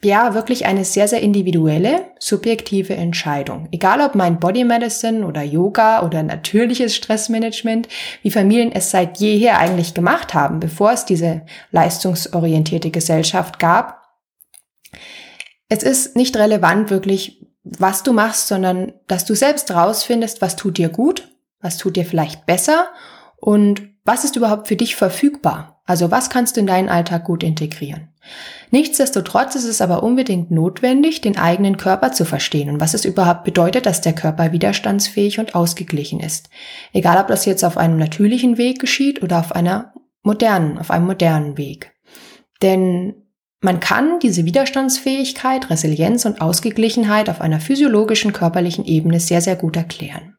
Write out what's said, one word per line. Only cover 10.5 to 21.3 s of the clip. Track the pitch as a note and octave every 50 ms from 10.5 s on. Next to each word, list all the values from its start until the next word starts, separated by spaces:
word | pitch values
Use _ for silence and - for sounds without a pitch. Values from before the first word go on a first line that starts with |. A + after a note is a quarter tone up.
| D#3+ D#3+
bevor | F3 D#3+ D#3 - G#3 A3 A#3+
es | A3+ -
diese | - F#3+ E3 E3+ E3 E3 D#3+ D#3 - - - - _
leistungsorientierte | - E3 E3 E3+ E3+ - - F#3 E3+ E3 - - - E3+ E3+ D#3+ D#3+ D#3+ D#3 D#3 - E3 - D#3+
Gesellschaft | D#3+ E3 E3 - D#3+ D#3+ D#3+ - - F#3 E3+ - - -
gab. | F3 E3 F3 A3+ B3+ - - - _ _ _ _ _ _ _ _ _ _ _ _ _ _ _ _ _ - - - - - - - - - - - - - _ _ _
Es | _ G#3+ G3+ -
ist | C4+ C4 - - - -
nicht | A#3 B3+ C4 B3
relevant | G#3+ G#3 G#3+ G#3+ G3 F3+ E3 F3 G#3 G#3+ G#3
wirklich, | G3 F#3 F#3+ G3 G3 F#3+ - - - _ - _ _ _ _
was | - - - F#3 F#3+ G3 - -
du | C4+ A#3
machst, | G#3+ A3 A3+ A3 - -
sondern | - G3+ F#3 F#3 F#3 F#3 F#3 F#3 - - _ _
dass | - F#3+ F3 -
du | - G#3+
selbst | G#3+ C4+ D4 D4 C#4+ - -
rausfindest, | F#3 E3+ E3+ G3+ A3 A3 - - A#3+ A#3 A3+ A3 - -
was | G3 F3 -
tut | - - F#3+ E3+
dir | - E3 E3
gut, | E3 - B3+ E4 F#4 - - -